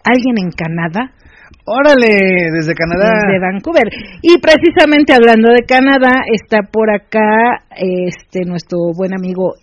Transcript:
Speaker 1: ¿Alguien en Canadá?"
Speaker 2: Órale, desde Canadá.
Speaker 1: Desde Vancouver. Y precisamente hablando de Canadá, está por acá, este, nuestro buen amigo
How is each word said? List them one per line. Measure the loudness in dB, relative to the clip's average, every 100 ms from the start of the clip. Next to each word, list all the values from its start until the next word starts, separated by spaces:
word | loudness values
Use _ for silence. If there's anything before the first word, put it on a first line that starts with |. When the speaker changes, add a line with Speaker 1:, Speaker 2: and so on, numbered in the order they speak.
Speaker 1:
¿Alguien | -2 -2 -2 -4
en | -6
Canadá?" | -8 -8 -6 -6 -6 -10 _ -20 _ -20 _ -6
Speaker 2:
Órale, | 0 2 4 4 2 2 0 -2
desde | -4 -4 -4
Canadá. | -4 -2 0 0 0
Speaker 1:
Desde | -2
Vancouver. | -4 -6 -2 -2 -2 -6 -18 -4
Y | 0 2
precisamente | 4 2 2 2 2 2 4
hablando | 4 6 4 4
de | 2 2
Canadá, | 2 2 2 2 0 -2
está | -6 -2 -4 -2
por | -2 0
acá, | -2 -4 -2 2 2 2 -2 _ -8
este, | -6 -4 -6 -8 _ -8 -6
nuestro | -8 -6 -4 -4 -4
buen | -6 -6
amigo | -8 -4 -6 -4